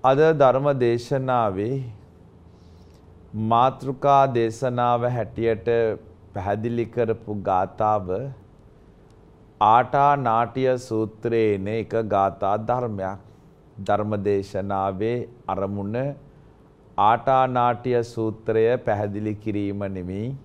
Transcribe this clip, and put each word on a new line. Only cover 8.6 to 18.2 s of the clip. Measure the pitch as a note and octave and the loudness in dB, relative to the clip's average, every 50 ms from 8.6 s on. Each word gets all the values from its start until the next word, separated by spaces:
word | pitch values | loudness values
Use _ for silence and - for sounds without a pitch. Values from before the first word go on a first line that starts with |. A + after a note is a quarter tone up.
| - - - - - - - - - - - - - - - - - - - - | -20 -20 -20 -20 -20 -20 -20 -20 -20 -20 -20 -20 -20 -20 -20 -20 -20 -20 -2 2
ආටානාටිය | G#2+ G#2 A2 A#2+ B2+ A#2+ - C#3+ C#3 C#3+ C#3+ C#3+ C3 A#2+ A2 A2+ A#2+ A2 - C3 C3 C3 B2+ B2 | 4 6 6 6 4 2 2 2 4 4 2 2 0 0 2 2 0 0 -2 -2 0 0 0 0
සූත්‍රයේන | B2 - A2+ A2 A2 G#2 G#2+ - - A#2+ A#2 A2+ A2 G#2+ G2+ G2 F#2+ G2 | -2 -4 -2 -2 -2 -4 -6 -6 -4 -2 0 2 2 2 2 0 -2 -4
එක | A2 A2+ G#2+ - - A2+ A2+ | -4 -4 -4 -2 -2 -4 -2
ගාථා | G#2 G#2 G2 G2 G2 - - G2+ G2 G2+ A2 | 0 2 2 2 2 0 -2 -2 -2 -2 -2
ධර්මයක්. | A2 A2+ A#2+ B2+ B2 A#2 G#2+ G2 F#2+ F#2 G2+ G2 - - - - - - - _ - - - - | -2 -2 -2 -2 -2 -6 -6 -6 -6 -8 -8 -10 -16 -20 -20 -20 -20 -20 -20 _ -20 -20 -16 -14
ධර්ම | G2 G2+ G#2 G2+ G#2 G#2 G#2+ G2+ | -4 -2 -2 -2 0 -2 -4 -2
දේශනාවේ | G2 G#2 G2+ G2 F#2+ G2 - G2 G2 G2 G2 F#2+ F#2+ G2 F#2+ F#2 G#2+ A2+ A#2+ B2 A2+ - - - - | 0 0 0 0 -2 -4 -6 -6 -4 -4 -4 -2 -2 -2 -2 -2 -4 -4 -4 -4 -6 -10 -14 -16 -8
අරමුණ | - F#2+ F#2+ G2 G2 G2+ G2+ G2 G2+ A2 A#2+ C3 C#3+ C#3 C#3 - - - - - - - - - - - _ _ - - - | -6 -4 -4 -4 -4 -4 -6 -6 -6 -4 -4 -4 -6 -8 -10 -18 -20 -20 -20 -20 -20 -20 -20 -20 -20 -20 _ _ -12 -2 2
ආටානාටිය | G2 G#2+ A#2 A#2+ - - C3+ C3 C3 B2+ B2+ B2 A#2+ A#2+ A#2+ A2+ - C3 B2 A#2+ A#2 | 4 4 4 2 2 2 2 4 2 2 2 2 2 2 0 0 -2 0 0 0 0
සූත්‍රය | A#2+ - - | -2 -4 -4